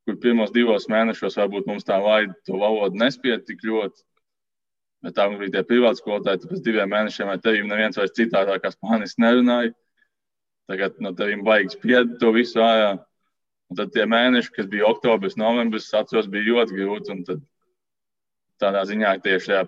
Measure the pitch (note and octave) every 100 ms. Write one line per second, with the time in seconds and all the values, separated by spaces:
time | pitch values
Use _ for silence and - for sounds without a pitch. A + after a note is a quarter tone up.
0 | - F#2+ A#2+ A#2 G#2 A#2 A#2 G2+ - A2
1 | A2+ G#2+ G2 G#2+ G2 G2+ F#2+ G#2 G2+ G2
2 | G#2 G#2+ G#2 F2+ - F#2+ G#2 G#2+ G2+ F#2+
3 | B2+ - B2 A2 - F#2+ A2+ A2 G2 -
4 | _ _ _ _ _ _ _ _ _ _
5 | E2+ - G2+ G2+ G2 G#2 A#2 A#2+ A#2 G2
6 | - G#2 F#2 F#2+ - F#3+ B2 G#2+ G2 G#2
7 | G#2+ - G2 F#2 A2+ G#2+ G#2 G#2 G#2+ F#2
8 | F#2+ - A2+ G#2 G2 F#2 G2 - G2 A2+
9 | G2 - A#2 A#2+ B2 A#2+ A#2 - _ _
10 | _ _ _ _ _ _ - F#2+ G2 -
11 | G2+ F2+ G#2 G#2 G2+ G#2+ F#2 - A2 B2
12 | A#2+ - A#2 A2+ A#2+ A2+ A2+ A2 G#2+ F#2+
13 | - _ _ _ _ _ _ - G2+ A2
14 | G#2+ A2+ B2 B2 A#2+ - G2 G#2 G#2 -
15 | B2 A2 F#2+ G#2+ A2 A#2+ A#2 G#2+ - G#2+
16 | G#2 A2+ G2+ G2+ G#2+ A#2+ G#2+ F#2+ G2 G#2
17 | G2 F#2+ F2 E2 - _ _ _ _ _
18 | _ _ _ _ _ _ G2+ G2 F#2+ G#2+
19 | G#2 F#2+ G2+ F#2 G#2+ G2